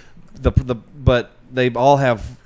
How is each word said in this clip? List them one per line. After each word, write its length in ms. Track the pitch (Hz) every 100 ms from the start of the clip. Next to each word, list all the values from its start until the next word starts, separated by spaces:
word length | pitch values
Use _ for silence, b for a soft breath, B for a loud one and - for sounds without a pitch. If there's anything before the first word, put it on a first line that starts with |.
| B B -
The, 160 | - 143
the, 240 | - 127 117
but 560 | - 147 127 123 107 _ -
they 200 | 127 127
all 240 | 117 135 139
have, 260 | 135 110 - 127